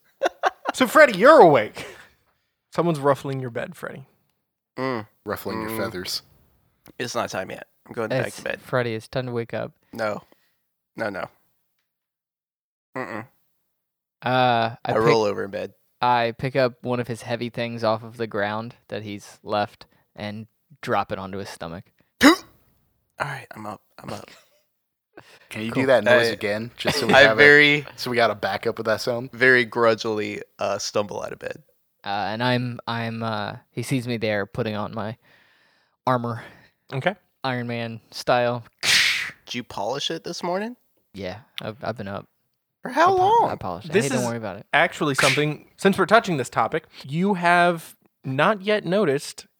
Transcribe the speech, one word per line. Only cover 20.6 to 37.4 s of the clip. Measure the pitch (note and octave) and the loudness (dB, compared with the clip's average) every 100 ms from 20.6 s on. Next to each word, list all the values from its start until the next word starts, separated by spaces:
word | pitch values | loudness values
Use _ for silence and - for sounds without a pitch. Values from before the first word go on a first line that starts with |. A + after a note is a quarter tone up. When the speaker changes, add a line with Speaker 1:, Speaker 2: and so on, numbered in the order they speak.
| _ C#3+ | _ -12
Speaker 4:
drop | - G#2+ G2 | -4 -2 -2
it | F2+ | -8
onto | F#2+ G2 | -8 -10
his | G2+ | -12
stomach. | - E2+ E2+ - _ | -12 -12 -12 -16 _
Speaker 1:
<gasps> | _ - | _ 2
All | C#4+ F4 - _ _ _ _ _ _ - | 4 4 -4 _ _ _ _ _ _ -8
right, | C#3+ C3+ - | -8 -8 -14
I'm | G#2+ G#2 | -14 -14
up. | G2+ _ - | -14 _ -18
I'm | - | -14
up. | G#2 - - _ _ _ _ _ _ _ - - - - | -14 -14 -20 _ _ _ _ _ _ _ -20 -20 -20 -16
Speaker 3:
Can | G#2+ | -10
you | A2+ | -6
Speaker 4:
Cool. | C3 | 0
Speaker 3:
do | C3+ | 4
that | A#2+ | 4
noise | G#2+ B2 A#2 | 6 4 4
Speaker 1:
I, | |
Speaker 3:
again? | G#2 G#2 G#2 A#2 - | 0 -4 -4 -8 -6
Just | - - | -2 0
so | A2+ | 6
we | |
Speaker 1:
<laughs> | |
I | C3 | 8
Speaker 3:
have | C#3+ | 8
a, | A2 | 8
Speaker 1:
very, | D3 D3 D3 D3 C#3 - | 8 8 6 2 -2 -10
Speaker 3:
so | B2+ | -4
we | A#2 | 2
got | A2+ | 2
a | G#2 | 0
backup | G2+ G2+ A2+ A2 | -2 -2 -4 -4
of | A2+ | -2
that | G#2+ | -2
sound? | B2+ A#2+ B2+ | -2 -4 -4
Speaker 1:
very | A2+ B2+ B2+ | 2 6 6
grudgily, | A2+ A#2+ A#2 A2 A2+ G#2+ G#2 G#2 - - | 4 2 2 2 -2 -4 -4 -8 -12 -6
uh, | G2+ G2+ | -4 -4
stumble | - A2 G#2 G#2+ | -4 -4 -4 -6
out | - | -10
of | - | -10
bed. | - - _ _ _ _ | -10 -12 _ _ _ _
Speaker 4:
Uh, | G2+ G2+ F#2+ | -8 -4 -4
and | A2 | -2
I'm, | B2 B2 B2 A#2+ - | 0 0 -2 -8 -6
I'm, | A#2 A2+ A2+ | -6 -6 -6
uh, | A2+ G#2+ G#2 A#2 _ | -6 -6 -8 -10 _
he | - | -10
sees | A#2+ C3+ A#2+ | -4 -4 -2
me | A#2 | -4
there | G#2+ G#2 G2 | -2 -2 -4
putting | - A2 G#2 | -4 -4 -4
on | G2+ | -6
my | A2 G#2 A2 _ _ _ _ _ _ _ _ B2+ | -6 -8 -10 _ _ _ _ _ _ _ _ -2
armor. | B2 A#2+ A2+ - - _ _ - | 0 -2 -8 -12 -20 _ _ -10
Speaker 2:
Okay. | C3+ - G3+ _ _ | -4 -4 -4 _ _